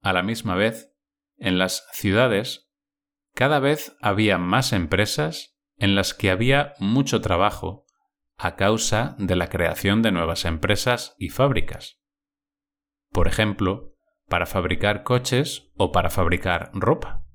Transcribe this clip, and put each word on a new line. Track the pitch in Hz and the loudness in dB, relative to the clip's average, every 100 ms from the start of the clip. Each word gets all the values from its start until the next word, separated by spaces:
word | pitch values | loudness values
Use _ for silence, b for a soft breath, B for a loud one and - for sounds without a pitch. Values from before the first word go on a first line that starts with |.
A | 98 | 0
la | 92 | 0
misma | 95 113 107 | 0 -4 -2
vez, | 92 110 113 - _ _ _ _ _ | 0 0 -2 -16 _ _ _ _ _
en | 98 92 | -2 0
las | 92 - - | 0 -2 -10
ciudades, | - 104 101 127 101 127 - _ _ _ _ _ _ _ | -4 0 2 2 2 -4 -12 _ _ _ _ _ _ _
cada | - 131 147 | -2 0 2
vez | 135 151 - _ | 2 0 -4 _
había | 110 101 107 92 | -2 2 2 2
más | 90 113 127 | 2 0 2
empresas | 101 82 92 - - 151 165 - _ _ _ | 0 0 0 0 -2 -4 -6 -16 _ _ _
en | 98 | 0
las | 98 95 | 2 0
que | - 101 | 0 0
había | 92 120 139 147 - | 2 2 2 0 -4
mucho | 98 123 139 110 | 0 0 2 0
trabajo | 87 87 104 - - 101 _ _ _ _ _ _ | 0 2 2 0 -10 -10 _ _ _ _ _ _
a | 90 | -6
causa | - 98 110 - 107 131 - | 0 0 2 0 0 -2 -4
de | 95 | -2
la | 90 85 | 0 0
creación | 85 82 82 98 107 | -2 -2 0 0 2
de | 113 | 2
nuevas | 90 82 82 | 0 -2 -2
empresas | 87 82 90 104 - 123 - _ | -2 -2 0 0 2 -2 -4 _
y | 87 | -10
fábricas. | - 143 131 - 76 - _ _ _ _ _ _ _ _ _ _ _ _ | 0 2 2 0 -2 -14 _ _ _ _ _ _ _ _ _ _ _ _
Por | - 85 | 2 2
ejemplo, | - 107 101 95 98 - _ _ _ _ | 4 0 0 -2 -2 -8 _ _ _ _
para | 87 87 | -2 0
fabricar | 98 85 90 101 104 | -2 -2 0 0 -2
coches | - 123 127 123 156 - _ - | 0 -2 0 -2 -2 -6 _ -4
o | 92 | 0
para | 92 87 | 0 0
fabricar | - 95 87 92 85 - | 0 0 0 0 -2 -4
ropa. | 98 95 165 - - - | -2 0 0 -2 -4 -6